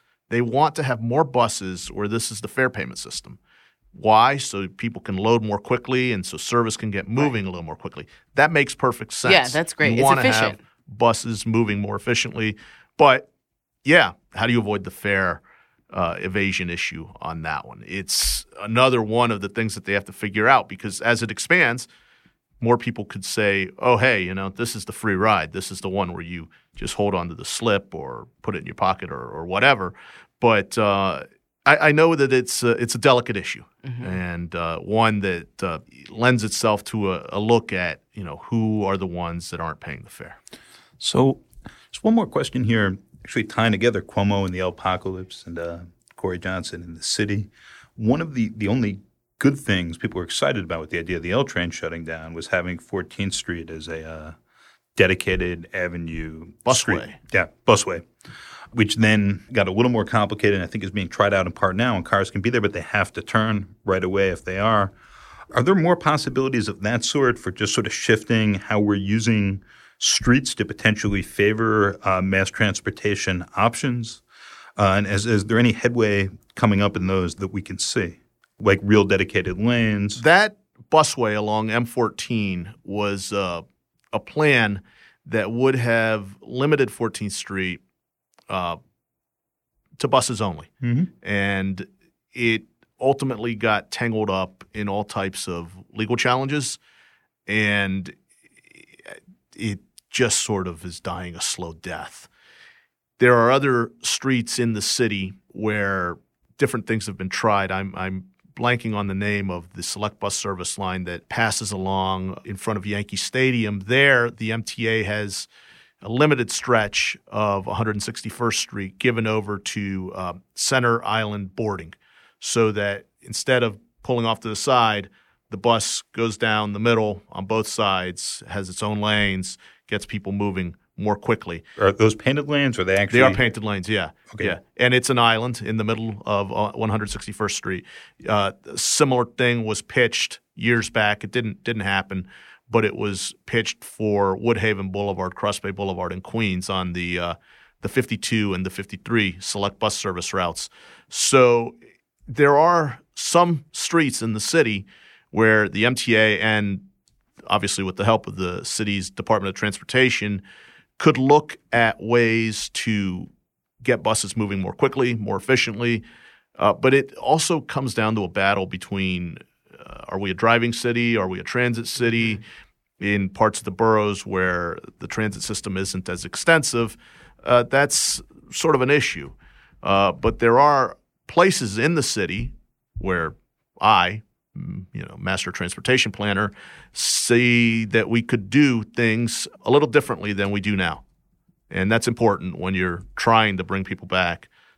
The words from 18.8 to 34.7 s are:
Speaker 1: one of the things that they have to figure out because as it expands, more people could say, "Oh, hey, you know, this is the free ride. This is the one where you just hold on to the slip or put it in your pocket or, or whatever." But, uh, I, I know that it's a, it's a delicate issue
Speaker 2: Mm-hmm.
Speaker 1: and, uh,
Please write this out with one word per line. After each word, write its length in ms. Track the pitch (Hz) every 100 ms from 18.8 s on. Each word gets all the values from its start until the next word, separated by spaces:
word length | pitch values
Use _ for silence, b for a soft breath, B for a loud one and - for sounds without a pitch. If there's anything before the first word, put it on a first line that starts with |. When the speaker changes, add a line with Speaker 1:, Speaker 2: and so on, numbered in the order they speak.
| 131 123
Speaker 1:
one 300 | 107 113 120
of 100 | 107
the 80 | 98
things 240 | 117 113
that 120 | 101 90
they 80 |
have 120 | 101 95
to 80 |
figure 340 | 101 107 101 110
out 220 | 131 -
because 320 | 101 107 95
as 220 | 117 117
it 80 | 117
expands, 560 | 113 - 180 139 120 - b b b b b _ _
more 160 | 113 120
people 280 | 123 117 104
could 200 | 104 92
say, 440 | - 104 98 95 -
"Oh, 180 | 123 117
hey, 240 | 127 110
you 140 | 90 95
know, 140 | 95
this 260 | 95 117 110
is 100 | 95
the 60 |
free 240 | - 110 95
ride. 380 | 107 101 78
This 180 | 90 -
is 100 | 92
the 80 | 95
one 240 | 95 90
where 80 | 87
you 280 | 85 87 82 b b -
just 180 | -
hold 220 | - 101 92
on 140 | 85
to 40 |
the 120 | 82 -
slip 500 | - 113 101 - 82
or 320 | 67 58 - _
put 120 | - 95
it 40 |
in 60 | -
your 100 | -
pocket 340 | 92 92 80
or, 120 | 69
or 240 | 60 76 85
whatever." 500 | 95 127 123 92 B B B B _
But, 380 | 120 107 98 -
uh, 460 | 104 98 95 73 - _ _ _ -
I, 240 | 147 156
I 20 |
know 240 | 147 160 160
that 160 | 139
it's 280 | 131 127 -
a, 100 | 120
it's 220 | 113 120
a 60 | 117
delicate 360 | 135 123 117 101
issue 280 | 90 98 92 _ -
Speaker 2:
Mm-hmm. 200 | 120 95
Speaker 1:
and, 500 | 92 90 87 85 85
uh, 240 | 85